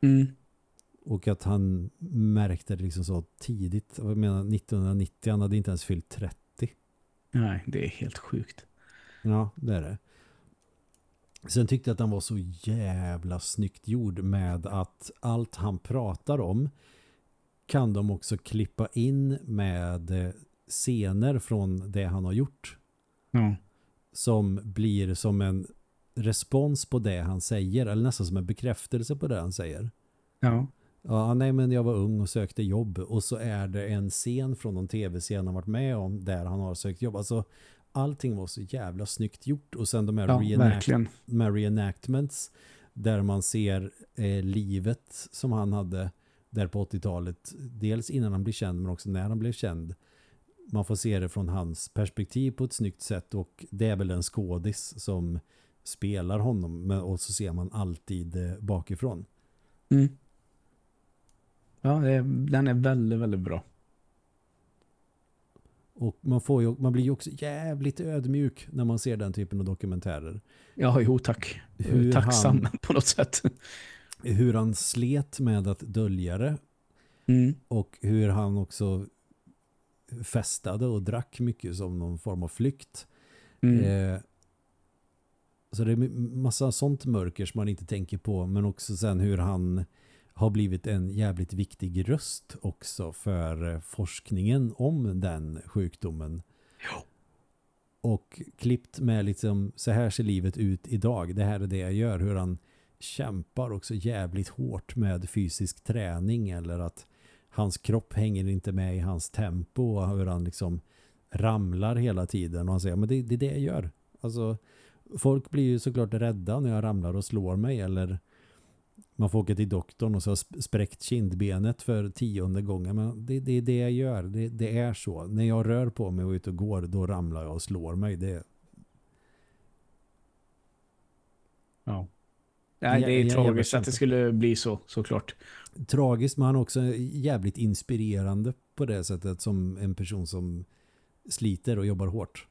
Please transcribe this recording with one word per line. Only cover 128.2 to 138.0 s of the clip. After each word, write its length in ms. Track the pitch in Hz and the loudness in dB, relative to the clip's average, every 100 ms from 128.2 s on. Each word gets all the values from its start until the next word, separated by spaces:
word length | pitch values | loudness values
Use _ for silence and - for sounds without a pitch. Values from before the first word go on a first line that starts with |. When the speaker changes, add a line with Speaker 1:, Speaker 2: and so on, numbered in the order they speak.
| 95 87 - _ _ - - _ _ _ _ _ _ _ _ _ _ _ _ _ _ _ _ _ _ _ _ _ _ _ _ _ _ _ _ _ | -4 -6 -10 _ _ -20 -20 _ _ _ _ _ _ _ _ _ _ _ _ _ _ _ _ _ _ _ _ _ _ _ _ _ _ _ _ _
Speaker 1:
Ja. 220 | - 101 92 _ _ _ _ _ _ _ | -6 -6 -6 _ _ _ _ _ _ _
Nej, 220 | 127 123 | 2 4
det 60 | 127 | 6
är 40 | |
Speaker 2:
Jag, 80 | 127 | 6
jag, 40 | 120 | 6
jag 60 | |
Speaker 1:
tragiskt 420 | 127 123 117 113 | 6 6 4 2
Speaker 2:
vet 40 | 127 | 2
Speaker 1:
att 60 | |
det 40 | 110 | 0
Speaker 2:
inte. 40 | 127 | 2
Speaker 1:
skulle 360 | 135 127 120 | 4 4 4
bli 240 | 113 117 113 | 4 4 4
så, 240 | 120 104 - | 0 -2 -4
såklart. 480 | - 107 104 - - - - - - 120 | -4 -2 -2 -4 -16 -20 -20 -20 -12 0
Speaker 2:
Tragiskt, 500 | 131 135 117 135 139 | 4 4 4 2 4
men 100 | 131 | 4
han 100 | 135 | 4
är 40 | |
också 220 | 120 131 123 120 | 2 2 0 0
jävligt 640 | 127 156 135 127 95 - | -4 -2 0 2 0 0
inspirerande 920 | 113 101 - 120 | 2 2 0 -2